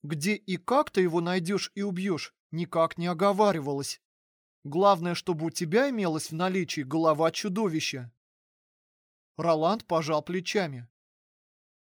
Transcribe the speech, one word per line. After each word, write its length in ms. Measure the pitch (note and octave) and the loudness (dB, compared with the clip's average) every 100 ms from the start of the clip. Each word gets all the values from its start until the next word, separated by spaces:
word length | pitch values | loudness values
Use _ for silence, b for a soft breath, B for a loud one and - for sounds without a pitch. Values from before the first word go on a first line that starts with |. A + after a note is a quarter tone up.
Где 320 | D3 D3+ E3+ | -8 -4 -2
и 220 | G#3+ - F3+ | -2 -4 -6
как 340 | - C4 D4+ | 0 0 2
ты 120 | G3+ | 2
его 180 | F3+ E3+ | 2 2
найдешь 500 | E3+ F#3 E3+ G3 - G3+ | 0 -2 -2 -4 -4 -6
и 60 | |
убьешь, 520 | G3+ F3+ G3 D#3 - _ _ | -4 -4 -4 -4 -6 _ _
никак 480 | D#3+ E3+ E3+ E3 - | -8 -2 0 0 0
не 80 | F3 | -4
оговаривалось. 960 | E3 G3+ G3 G#3 E3+ C#3 C#3+ C3+ - _ _ _ _ _ _ | 2 2 4 2 2 -2 -4 -6 -10 _ _ _ _ _ _
Главное, 500 | D3 D3+ G3+ F#3 F3 | -4 4 6 6 2
чтобы 320 | E3+ - D#3+ E3 | -2 -2 -2 -2
у 40 | |
тебя 380 | - E3 G3+ C#4 | -4 0 2 2
имелась 420 | A#3 F#3 D#3 - | 0 0 -2 -6
в 40 | |
наличии 460 | D#3+ F#3 F#3+ F3 - | -2 0 0 -2 -4
голова 500 | C3 D#3+ D#3+ D3+ E3 | -2 2 4 4 2
чудовища». 840 | - G#3 F#3+ G#3 D#3 - C3+ A#2+ _ _ _ _ _ _ _ _ _ _ _ _ - | 2 -4 0 0 0 -4 -8 -14 _ _ _ _ _ _ _ _ _ _ _ _ -4
Роланд 500 | E3 D#3 D#3+ A3 - | 0 2 2 0 0
пожал 360 | E3 D3+ D#3 | -2 2 -2
плечами. 680 | D3 F3+ F3+ G#3+ E3+ C3 A#2 _ _ _ _ _ _ _ _ _ _ | -2 -6 -2 -2 -2 -8 -16 _ _ _ _ _ _ _ _ _ _